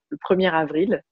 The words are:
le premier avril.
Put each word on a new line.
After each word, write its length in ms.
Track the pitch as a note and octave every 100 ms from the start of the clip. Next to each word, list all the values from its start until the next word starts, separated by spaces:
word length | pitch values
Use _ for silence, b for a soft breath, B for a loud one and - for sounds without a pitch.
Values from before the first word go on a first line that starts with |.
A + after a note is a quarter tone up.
| _
le 60 | -
premier 360 | - F#3 F#3
avril. 480 | D#3+ D3+ D#3 G3 E3+ -